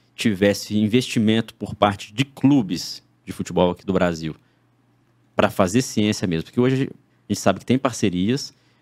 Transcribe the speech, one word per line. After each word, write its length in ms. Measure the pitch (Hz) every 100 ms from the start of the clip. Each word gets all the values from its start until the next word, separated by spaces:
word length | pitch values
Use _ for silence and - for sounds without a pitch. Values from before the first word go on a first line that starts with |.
| _ -
tivesse 600 | 117 92 101 98 - 107
investimento 800 | 107 123 120 123 107 110 110
por 220 | - 104 98
parte 360 | 101 95 -
de 140 | 107 135
clubes 760 | - 135 143 95 85 - - _ _
de 80 | -
futebol 400 | 95 92 90 90
aqui 140 | 87 -
do 80 |
Brasil 420 | 92 90 80 80 - _ _ _ _ _ _ _ _ _ -
pra 140 | 104
fazer 340 | - 92 110
ciência 440 | - 107 104 104 92
mesmo? 180 | 82 -
Porque 140 | 120
hoje 300 | 127 131 135 - _ _ -
a 40 |
gente 60 | 101
sabe 200 | 104 92
que 60 | -
tem 120 | 127
parcerias, 760 | 127 117 104 90 98 135 - - _ _